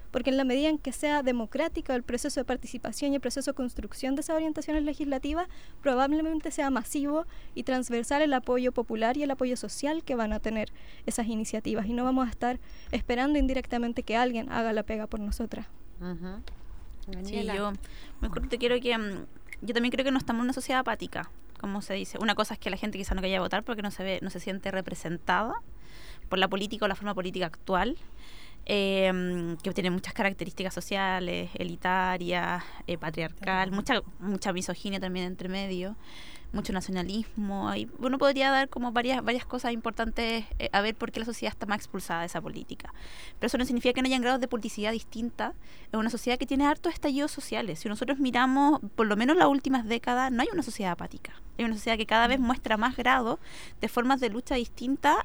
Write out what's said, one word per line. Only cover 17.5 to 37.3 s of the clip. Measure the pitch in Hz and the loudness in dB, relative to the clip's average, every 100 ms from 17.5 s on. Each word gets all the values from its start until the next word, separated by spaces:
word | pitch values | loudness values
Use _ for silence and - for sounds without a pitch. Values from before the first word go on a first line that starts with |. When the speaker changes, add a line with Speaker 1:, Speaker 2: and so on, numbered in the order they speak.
Speaker 3:
yo | 196 208 196 - - - - | 0 -2 -2 -8 -10 -10 -4
me | 226 | -2
acuerdo, | 247 262 | 0 -2
te | 240 | 2
quiero | 240 247 | 4 4
que, | 247 233 | 2 0
mm, | 208 190 - - - - | 0 -4 -8 -10 -12 -8
yo | 208 | -2
también | 233 240 | 2 2
creo | 240 | 2
que | 269 | 2
no | 262 | 2
estamos | - 226 | 2 0
en | |
una | 247 | 0
sociedad | 262 - 262 | -2 0 0
apática, | 254 220 180 - 165 - - - | 2 -2 -4 -6 -8 -10 -14 -8
como | 202 202 | -6 -4
se | - | -4
dice. | 196 190 - | -4 -4 0
Una | 220 202 | 2 2
cosa | 214 | 2
es | 214 | 0
que | 208 | -4
la | 190 | -2
gente | 214 190 | -4 -4
quizá | 196 190 | -2 0
no | |
vaya | 185 190 | 2 2
a | |
votar | 175 190 | 2 0
porque | 226 214 | 0 -4
no | 202 | -4
se | 196 | -4
ve, | 190 185 | -4 -2
no | 190 | -4
se | 185 | -6
siente | 196 190 196 | -6 -4 -2
representada | 190 185 180 160 170 - 185 220 466 - - - - - - - | -2 -4 -6 -6 -4 2 2 2 -4 -8 -12 -10 -10 -10 -10 -2
por | 185 | 2
la | 185 | 2
política | 196 208 214 | 2 -2 0
o | 208 | 0
la | |
forma | 190 208 | 0 -2
política | 190 180 185 175 | -2 -4 -2 -2
actual, | - - 185 202 170 - - - - - - | -4 0 2 2 -2 -8 -10 -10 -10 -12 -10
em, | - 208 196 190 190 185 180 180 170 165 | 0 2 4 4 4 4 0 0 -2 -2
que | 196 | -2
tiene | 180 185 | 0 0
muchas | 180 - | 0 -2
características | - 196 196 170 - 185 | 0 0 0 -6 -4 -4
sociales, | 180 - 196 190 185 175 175 175 | -4 -2 0 2 0 0 -4 -4
elitaria, | - 180 170 180 185 185 185 175 175 175 175 - - - | -6 -6 -2 2 2 2 0 0 0 0 -2 -4 -10 -4
eh, | 170 | -4
patriarcal, | 160 160 160 - 190 190 190 | -4 -4 -4 -4 0 0 2
Speaker 4:
Totalmente. | 196 - | 0 2
Speaker 3:
mucha, | 143 - - | 2 0 -6
mucha | 180 190 208 | -4 -2 0
misoginia | 180 185 180 202 196 | -2 -2 -4 -4 -4
también | 185 185 180 | -2 -2 -4
entre | 185 180 | -4 -6
medio, | 190 196 180 185 220 - - - - - | -4 -4 -4 -4 -8 -12 -12 -12 -12 -6
mucho | 208 208 | -4 -2
nacionalismo. | 190 180 185 175 202 214 | -2 -2 -2 -2 -2 -4